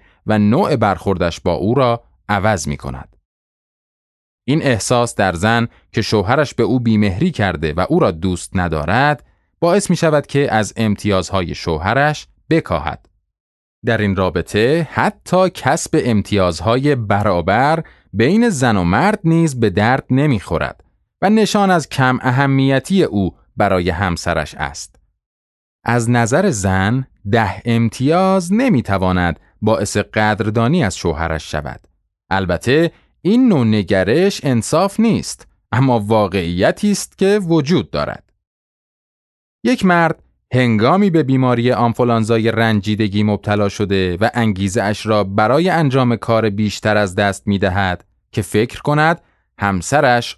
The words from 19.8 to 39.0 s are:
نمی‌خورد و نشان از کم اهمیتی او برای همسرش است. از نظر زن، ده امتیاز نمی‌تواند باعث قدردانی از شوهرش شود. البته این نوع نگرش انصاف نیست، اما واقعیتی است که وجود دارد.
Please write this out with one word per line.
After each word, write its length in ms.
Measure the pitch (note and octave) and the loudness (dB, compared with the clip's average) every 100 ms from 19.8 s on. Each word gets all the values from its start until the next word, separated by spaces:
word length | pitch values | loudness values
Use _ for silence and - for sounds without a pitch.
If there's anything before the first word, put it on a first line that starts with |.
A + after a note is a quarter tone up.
| G#2+ - - | 2 0 0
نمی‌خورد 760 | B2+ D3+ A2 - E2 C#2 - _ _ _ _ | 0 2 0 -2 -4 -4 -8 _ _ _ _
و 80 | F#3+ | 0
نشان 420 | A3 G#3 G#3+ G3 | 2 2 2 2
از 180 | F3 - | 2 0
کم 300 | - B2+ B2+ | 0 2 2
اهمیتی 840 | B2+ B2+ C#3 C3+ C3+ C3+ - G3 | 0 0 2 2 2 0 0 0
او 320 | E3 G2+ F#2 - _ - | 2 0 -2 -4 _ -2
برای 320 | G#2 F#2 F2 | 2 2 0
همسرش 680 | E2+ G2 E2 - D#2+ D2 - | 0 -2 -2 -2 -4 -4 -8
است. 400 | C#2+ C#2 - _ _ _ _ _ _ _ _ _ | -10 -10 -18 _ _ _ _ _ _ _ _ _
از 260 | - A#2+ A2+ | -4 -2 0
نظر 400 | A#2+ A2+ C#3+ G3+ | 0 2 0 0
زن، 580 | A2 F#2+ F#2+ G2 B2+ C3 _ G2+ | 0 0 0 0 -2 -4 _ -2
ده 300 | A2+ G#2 G2 A#2+ | 0 0 -2 -2
امتیاز 880 | A#2 A#2 - C3 E3+ F#3+ F#3+ E3+ | 0 0 -2 0 2 2 0 0
نمی‌تواند 880 | G#3+ C4+ C#3+ G2+ G2 F#2 F#2 F2 D#2 _ _ | 0 2 0 0 0 0 2 0 -2 _ _
باعث 360 | G#2+ A2 G#2 G#2 | 0 0 0 -4
قدردانی 840 | - G#2+ G#2+ G#2 G#2+ A2+ A#2 F3 | -2 0 0 0 -2 0 0 0
از 140 | G#2+ - | -2 -2
شوهرش 540 | F2+ D2+ E2 D#2+ - | -4 -2 -4 -4 -6
شود. 280 | D#2 D2 - - _ _ _ _ | -8 -8 -12 -20 _ _ _ _
البته 600 | G2 E3 - A#2 C#3+ E3 - _ _ | -4 -2 -2 0 2 0 -4 _ _
این 260 | E3 A#3+ C4 | 0 2 4
نوع 180 | D#3+ A2+ | 4 2
نگرش 760 | G#2+ F2+ G2 F#2 C#3+ G3 - | 0 0 0 2 2 0 -2
انصاف 560 | D3 A#2 - D#3 F#3+ - | -2 -2 0 0 0 0
نیست، 480 | A3+ B2+ - - - _ _ | 0 0 -4 -12 -18 _ _
اما 280 | A2+ C3+ A#2 | 0 2 2
واقعیتی 920 | G2+ A2 G2+ F#2+ E2+ F2 A#2+ - G#3 | 2 2 2 0 -2 0 0 0 -2
است 260 | G3 - - | -2 -6 -2
که 220 | F#3+ G#3 | 0 0
وجود 520 | E3+ E3 C#3 E3+ F2 | 0 0 2 0 -2
دارد. 320 | D2 D2 - - _ _ _ _ _ _ _ | -4 -6 -8 -16 _ _ _ _ _ _ _